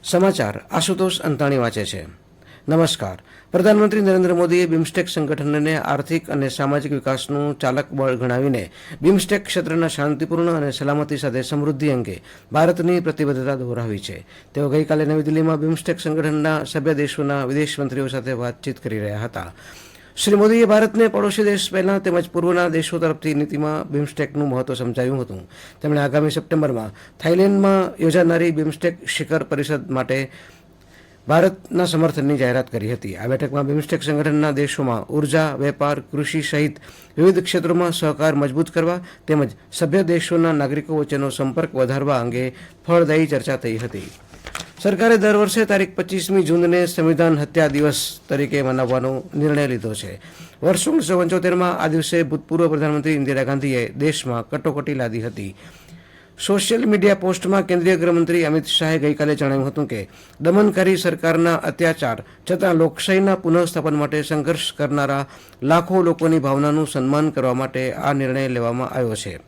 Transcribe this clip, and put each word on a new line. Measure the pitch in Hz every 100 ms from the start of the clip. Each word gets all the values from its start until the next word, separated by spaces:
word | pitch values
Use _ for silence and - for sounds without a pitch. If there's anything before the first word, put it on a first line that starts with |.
સમાચાર | - 175 190 185 107 101 -
આશુતોષ | 160 160 185 185 -
અંતાણી | 160 139 143 135
વાંચે | 117 110 98
છે. | 98 80 - _ _ - - -
નમસ્કાર. | 160 165 - 98 92 - - _
પ્રધાનમંત્રી | 202 196 208 214 214
નરેન્દ્ર | 196 185 180
મોદીએ | 175 175 175 175
બિમસ્ટેક | 160 160 - 180
સંગઠનને | - 147 160 147 151 151 156
આર્થિક | - 143 139 165 -
અને | 147 135
સામાજિક | 131 139 147 139
વિકાસનું | 139 135 131 - 143 147 143
ચાલક | 131 131 143
બળ | 135 135 127
ગણાવીને | 123 123 139 123 85 - - 160
બિમસ્ટેક | 156 196 185 202
ક્ષેત્રના | 202 185 160 160 165
શાંતિપૂર્ણ | 151 147 147 160 165 170 165
અને | 143
સલામતી | 127 143 147 147 147
સાથે | 139 123
સમૃદ્ધિ | 131 147 147 135 147
અંગે | 127 104 87 - - -
ભારતની | 151 165 175 170 180
પ્રતિબદ્ધતા | 170 151 147 131 131 135
દોહરાવી | 123 120 117 101
છે. | - 85 - - -
તેઓ | - 143
ગઈકાલે | 147 151 156 151
નવી | 156
દિલ્હીમાં | 151 156 160 156
બિમસ્ટેક | 156 165 - 175
સંગઠનના | 160 156 151 151 156 156
સભ્ય | 127 160 143
દેશોના | 147 143 - 143 143 131
વિદેશ | 139 147 143
મંત્રીઓ | 139 135 135
સાથે | 131 117
વાતચીત | 123 120 120 - 131
કરી | 120 107
રહ્યા | 104 104 113
હતા. | - 87 - - - - - - -
શ્રી | 202 202
મોદીએ | 214 226 226
ભારતને | 214 220 214 226
પડોશી | 208 202 196
દેશ | 208 202 -
પહેલા | 185 190 196
તેમજ | 196 175 175
પૂર્વના | 170 170 175 175
દેશો | 165 160 170
તરફથી | 165 156 156
નીતિમાં | 147 147 143 151 156 -
બિમસ્ટેકનું | 143 143 - 143 143 143
મહત્વ | 127 127
સમજાવ્યું | 123 120 120 127 135
હતું. | 123 95 90 - - -
તેમણે | 151 147
આગામી | 143 147 151
સપ્ટેમ્બરમાં | 156 - 160 151 117 110 - - _
થાઇલેન્ડમાં | 160 175 196 196 196 190 180 -
યોજાનારી | 165 165 170 165 170
બિમસ્ટેક | 156 156 156 175 170 -
શિખર | - 156 156
પરિષદ | - 143 139 147 -
માટે | 131 123 131 135 - - - - - - - - - -
ભારતના | 156 190 190 - 170 175
સમર્થનની | 160 160 151 139 143
જાહેરાત | 123 127 127
કરી | 117 104
હતી. | 120 101 90
આ | 113
બેઠકમાં | 131 143 143 139
બિમસ્ટેક | 147 147 165
સંગઠનના | 151 147 147 147 151
દેશોમાં | 135 143 - 135 113 -
ઉર્જા, | 147 147 160 156 135
વેપાર, | 143 - 143 143
કૃષિ | - 143 143 160
સહિત | 147 147 147 151 - - - -
વિવિધ | 175 185
ક્ષેત્રોમાં | 180 180 165 160 175
સહકાર | 170 156 147 156 143
મજબૂત | 143 135 160
કરવા | 170 165 175 175 - -
તેમજ | 151 131 - -
સભ્ય | - 165 180
દેશોના | 170 170 165 170 165
નાગરિકો | 156 139 147 151 156
વચ્ચેનો | 147 143 139
સંપર્ક | 131 135 123 156 131
વધારવા | 127 135 139 131
અંગે | 120 120 127 - - - -
ફળદાયી | 170 160 156 156
ચર્ચા | 143 123 131
થઈ | 120 110
હતી. | 120 101 - - - - - - - -
સરકારે | 196 190 226 226
દર | 208 208
વર્ષે | 208 220 214
તારીખ | 202 190 -
પચીસમી | 180 190 175 196
જૂનને | 156 170 175 180 175
સંવિધાન | 175 160 156 165 151
હત્યા | 147 170 151
દિવસ | 143 147 131 - - -
તરીકે | 139 143 143
મનાવવાનો | 131 127 127 127 127 135 - 147
નિર્ણય | 151 147 143
લીધો | 120 110
છે. | 107 92 92 - - - -
વર્ષ | 156 185 -
ઓગણીસો | 320 156 180
પંચોતેરમાં | 170 185 180 180 180 175
આ | 160
દિવસે | 160 156 170
ભૂતપૂર્વ | 151 156 - 165 170
પ્રધાનમંત્રી | 156 151 151 147 151
ઇન્દિરા | 135 135
ગાંધીએ | 131 139 143 127 117 127
દેશમાં | 147 147 127 117 110
કટોકટી | 151 156 143 143 139
લાદી | 120 113 113
હતી. | 107 101 98 - - - - - - - -
સોશિયલ | - 196 196 226 240
મીડિયા | 208 202 196
પોસ્ટમાં | 185 180 180 196 190
કેન્દ્રીય | 175 175 180
ગૃહમંત્રી | 170 175 160 175 160
અમિત | 156 147
શાહે | - 156 160
ગઈકાલે | 147 147 151 147
જણાવ્યું | 139 135 135
હતું | 143 143
કે | 113 95 - - -
દમનકારી | 160 190 208 202 185 190
સરકારના | 175 165 165 165 170 165
અત્યાચાર | 165 - 170 160 131 110 - - -
છતાં | 180 196 165
લોકશાહીના | 165 160 - 190 196 190
પુનઃસ્થાપન | 175 170 170 170 151 151
માટે | 147 151
સંઘર્ષ | 147 156 143 170 - -
કરનારા | 147 143 139 139 139 - - -
લાખો | 131 165 175 190 170
લોકોની | 165 160 160
ભાવનાનું | 139 135 147 151 151
સન્માન | 143 131 147 156
કરવા | 143 127
માટે | 123 131 127 127
આ | - 139
નિર્ણય | 139 135 131 135
લેવામાં | 123 117 120 131
આવ્યો | 131 120 107
છે. | 101 82